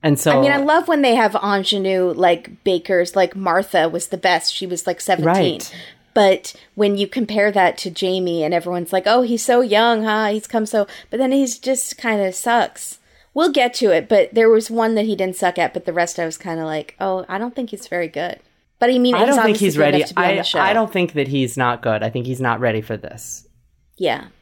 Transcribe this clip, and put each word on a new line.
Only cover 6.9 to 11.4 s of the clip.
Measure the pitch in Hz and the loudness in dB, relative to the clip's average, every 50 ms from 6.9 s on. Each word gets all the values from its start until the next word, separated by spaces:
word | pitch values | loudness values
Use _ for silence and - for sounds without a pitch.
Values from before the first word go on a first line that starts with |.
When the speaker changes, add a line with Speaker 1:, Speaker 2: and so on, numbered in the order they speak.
| 202 196 | 2 0
Speaker 2:
you | 202 | -2
compare | 196 - 262 233 208 214 214 202 208 196 | -2 -2 -4 -4 -2 0 0 0 2 4
that | 202 185 175 - - | 4 2 2 2 0
to | - 190 | -8 -10
Jamie | 165 - 196 185 185 190 185 180 170 170 156 | -6 -4 -4 -2 -2 -2 -2 -2 -2 -2 -2
and | 151 175 | 0 -2
everyone's | 170 165 175 180 175 175 - - | -2 -2 -4 -6 -6 -6 -2 -4
like, | 190 185 | -2 0
"Oh, | 202 220 247 254 | 2 2 2 2
he's | 226 240 226 - | 0 -2 -4 0
so | - 247 240 254 | 2 2 2 2
young, | 233 208 208 226 233 233 220 214 | 2 2 2 4 4 2 0 0
huh? | 220 214 214 220 | 0 0 0 0
He's | 208 208 214 214 | 0 -2 -4 -6
come | - - 226 220 | -4 -4 -4 -4
so," | 208 - 220 202 - - - - _ | -2 -2 -2 -2 -2 -6 -20 -16 _
but | - | -4
then | 226 269 262 262 | -2 0 2 2
he's | 277 | 2